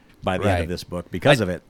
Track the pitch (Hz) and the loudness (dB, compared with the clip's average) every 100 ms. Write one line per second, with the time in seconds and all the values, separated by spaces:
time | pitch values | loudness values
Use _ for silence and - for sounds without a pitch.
0 | - - 98 92 101 90 82 87 - 87 | -20 -8 -4 0 0 0 -2 -6 -8 -10
1 | - - 135 139 92 85 | -8 0 4 4 2 -4